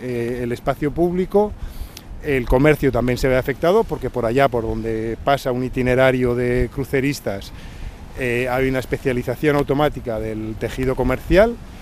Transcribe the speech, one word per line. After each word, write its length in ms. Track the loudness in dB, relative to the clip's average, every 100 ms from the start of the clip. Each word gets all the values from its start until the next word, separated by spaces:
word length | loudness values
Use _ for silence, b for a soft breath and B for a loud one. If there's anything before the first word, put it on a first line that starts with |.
eh, 380 | -6 -4 -4 -4
el 100 | -4
espacio 400 | -4 -2 -2 -2
público. 580 | 0 0 0 2 2 2 -2 B B B B B -10
El 240 | -2 -2 2
comercio 460 | 4 6 4 4
también 240 | 2 0 2
se 100 | 2
ve 120 | 2
afectado, 460 | 2 0 2 2
porque 260 | 2 -4 -6
por 160 | -2 0
allá, 220 | 4 4
por 160 | 2
donde 520 | -2 -4 -2 -4 -4 -4
pasa 260 | 0 0 2
un 140 | -2
itinerario 680 | -2 -2 2 4 4 4 2
de 340 | 2 0 2 0
cruceristas, 760 | -2 -2 0 0 -2 -4 -6 -8 -14 B B B B -14 -6
eh, 300 | -2 0 0
hay 180 | 0 0
una 120 | 0
especialización 760 | -2 -2 0 -2 -2 0 2 2
automática 640 | 2 2 2 0 -6 -4
del 360 | -4 -4 -6 -4
tejido 340 | -6 -2 -2
comercial 600 | 0 0 0 2 4 4 2 B B